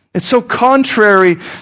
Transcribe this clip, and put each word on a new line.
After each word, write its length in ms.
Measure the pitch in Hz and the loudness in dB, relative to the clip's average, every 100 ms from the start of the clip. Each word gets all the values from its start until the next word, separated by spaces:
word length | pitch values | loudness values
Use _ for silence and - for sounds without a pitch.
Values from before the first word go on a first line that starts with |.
| _ | _
It's 120 | 185 - | -10 -2
so 160 | 247 | -2
contrary 960 | 240 - 254 269 262 - 208 196 185 170 - - | -2 -2 0 0 0 0 2 4 2 0 -8 -18